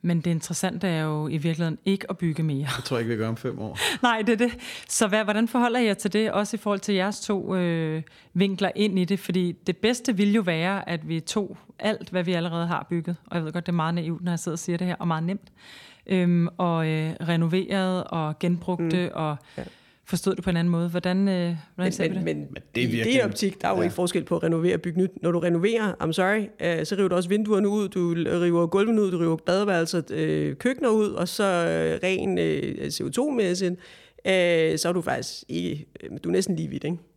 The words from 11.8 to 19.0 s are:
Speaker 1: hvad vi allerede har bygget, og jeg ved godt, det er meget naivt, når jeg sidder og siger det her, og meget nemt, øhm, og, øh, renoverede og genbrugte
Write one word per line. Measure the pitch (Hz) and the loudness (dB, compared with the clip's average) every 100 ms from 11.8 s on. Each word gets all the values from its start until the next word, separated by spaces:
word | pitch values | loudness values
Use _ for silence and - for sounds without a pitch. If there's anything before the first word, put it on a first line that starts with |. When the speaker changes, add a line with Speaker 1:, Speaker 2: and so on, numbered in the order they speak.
| 208 214 - | -2 -2 -4
Speaker 1:
hvad | 185 | -2
vi | 175 | 0
allerede | 175 170 170 170 | 0 0 -2 -2
har | 170 - | -2 -2
bygget, | 170 165 175 - | -4 -4 -8 -6
og | 170 | -4
jeg | 160 | -4
ved | |
godt, | 170 170 | -4 -2
det | |
er | 175 | 0
meget | 160 | 0
naivt, | 170 160 165 | 0 -2 -4
når | 180 | -2
jeg | 170 | -4
sidder | - 165 | -4 -6
og | |
siger | - 170 | -4 -2
det | 180 | -2
her, | 175 | -2
og | 170 | -2
meget | 160 | 0
nemt, | 165 202 - _ - - - - - | -2 -4 -8 _ -20 -20 -20 -20 -2
øhm, | 190 175 175 170 - | 2 4 4 2 0
og, | 180 165 160 | 0 2 0
øh, | 156 160 - 170 | 0 -2 -4 0
renoverede | 170 165 180 190 196 185 180 | 2 2 2 0 0 0 -2
og | - 170 156 156 | -2 -4 -4 -2
genbrugte | 175 175 175 180 170 165 | 0 0 -2 -2 0 0